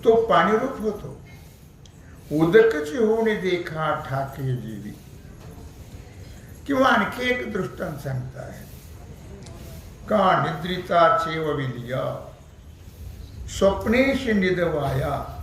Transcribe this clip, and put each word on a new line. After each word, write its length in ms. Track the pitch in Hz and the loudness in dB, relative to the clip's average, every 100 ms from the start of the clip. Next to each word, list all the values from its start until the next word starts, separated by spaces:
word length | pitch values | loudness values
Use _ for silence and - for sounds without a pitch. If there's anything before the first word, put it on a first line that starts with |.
तो 220 | - 226 - | 6 6 6
पाणीरूप 540 | 170 190 220 262 - | 4 6 2 0 -2
होतो. 420 | 214 - 131 - - - - - - - - - - - - | -4 -4 -10 -14 -18 -20 -20 -20 -20 -20 -20 -20 -20 -20 -4
"उदकची 640 | 147 165 214 226 302 - 262 | 2 6 8 8 4 -4 0
होणे 380 | 214 226 220 202 | 2 4 2 2
देखा 680 | 180 175 170 160 156 151 - | 0 -2 -2 -4 -2 -2 -4
ठाके 460 | 135 135 - 131 123 | -4 -4 -4 -4 -4
जेवी." 440 | 107 107 101 98 - - - - - - - - - - - - - - - - - | -6 -10 -12 -14 -18 -20 -18 -18 -18 -18 -18 -18 -18 -18 -18 -18 -18 -18 -18 -16 -2
किंवा 200 | 269 262 | 2 4
आणखी 420 | 233 202 - 247 | 4 0 -2 -2
एक 240 | 247 - | -2 -2
दृष्टांत 440 | 202 185 - 175 143 | -4 -6 -6 -8 -6
सांगता 440 | 143 127 127 127 | -6 -6 -8 -12
आहे, 240 | - - - - - - - - - - - - - - - - - | -14 -14 -16 -18 -18 -18 -18 -18 -18 -16 -16 -16 -16 -16 -16 -18 0
"का 380 | 208 185 160 151 | 4 6 4 2
निद्रिता 720 | 156 180 180 - 175 160 160 | -4 -4 -6 2 6 6 6
चेव 340 | 156 160 156 | 0 -2 -2
विलिया, 800 | 139 131 120 117 127 127 - - - - - - - - - - - - - - - | -2 -2 -6 -6 -4 -4 -6 -12 -18 -20 -20 -20 -20 -20 -16 -16 -14 -16 -14 -10 2
स्वप्नेशी 760 | 196 196 - 240 269 262 226 | 2 2 2 4 4 2 2
निदवाया 1040 | 208 185 180 165 156 139 135 147 131 - - | 2 2 2 0 0 0 0 -2 -4 -6 -10